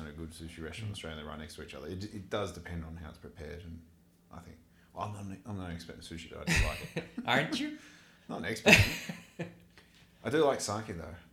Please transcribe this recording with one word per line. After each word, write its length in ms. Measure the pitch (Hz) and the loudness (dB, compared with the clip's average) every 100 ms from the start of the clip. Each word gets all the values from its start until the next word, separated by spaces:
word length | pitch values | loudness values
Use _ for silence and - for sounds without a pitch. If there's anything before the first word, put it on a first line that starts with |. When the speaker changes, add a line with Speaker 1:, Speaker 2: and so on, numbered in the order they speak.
Speaker 1:
and 80 | 78 | -8
a 40 | |
good 180 | 76 80 | -6 -8
sushi 320 | 78 82 80 | -8 -10 -8
restaurant 140 | 80 80 | -8 -4
in 80 | 110 | -6
Speaker 2:
Mm. 40 | |
Speaker 1:
Australia. 240 | 101 82 78 | -4 -6 -6
They're 80 | 76 | -6
right 80 | 76 | -6
next 160 | 76 - | -8 -10
to 60 | |
each 120 | 71 | -10
other. 120 | 69 73 | -8 -6
It, 160 | 92 | -4
it 260 | 104 110 87 | -6 -8 -4
does 220 | 110 95 | -2 -2
depend 320 | 82 82 85 | -4 -6 -6
on 120 | 80 82 | -6 -8
how 140 | 78 | -10
it's 80 | - | -12
prepared, 440 | 73 - 76 78 | -14 -10 -10 -8
and 140 | 82 82 - - - _ - | -10 -12 -14 -20 -20 _ -18
I 40 | - | -16
think, 160 | 82 - - - - | -16 -20 -20 -20 -14
well, 120 | 87 101 | -4 -4
I'm 60 | |
not 100 | 101 | -2
an, 200 | 101 95 - | -8 -8 -6
I'm 100 | 101 | -4
not 80 | 90 | -4
an 60 | 82 | -6
expert 180 | - - | -8 -12
in 40 | |
sushi, 280 | - 82 - | -10 -10 -8
but 160 | - 78 | -6 2
I 40 | |
do 140 | 165 - | 4 4
like 140 | - - - | 2 -6 -6
it. 80 | - - | -6 -6
Speaker 2:
<laughs> 100 | 240 | 4
Aren't 340 | 123 156 156 | 4 4 0
you? 180 | 302 - - - - - - | -2 -6 -14 -20 -20 -20 -8
Speaker 1:
Not 100 | 156 | -4
an 40 | 127 | -2
expert. 300 | 110 196 - - - - - - - | 4 10 10 10 4 -6 -8 -10 -8
Speaker 2:
<laughs> 80 | 170 - - - - - - - | -8 -8 -20 -20 -20 -20 -20 -6
Speaker 1:
I 60 | - | 2
do 140 | 147 | 6
like 160 | 147 131 | 8 6
sake, 280 | - 104 110 | 2 -2 -2
though. 260 | 87 82 87 - | -6 -6 -10 -14